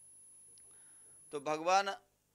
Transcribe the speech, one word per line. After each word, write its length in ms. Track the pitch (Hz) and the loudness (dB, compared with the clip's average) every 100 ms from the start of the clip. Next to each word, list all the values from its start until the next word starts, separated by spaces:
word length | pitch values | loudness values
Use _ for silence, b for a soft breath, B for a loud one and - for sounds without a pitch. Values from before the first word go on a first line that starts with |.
| 932 932 960 960 960 960 - b b b b b - | -20 -20 -20 -20 -20 -20 -20 b b b b b -12
तो 80 | 147 | -8
भगवान 480 | 143 156 165 190 196 196 - _ _ | -4 -2 2 2 2 -6 -12 _ _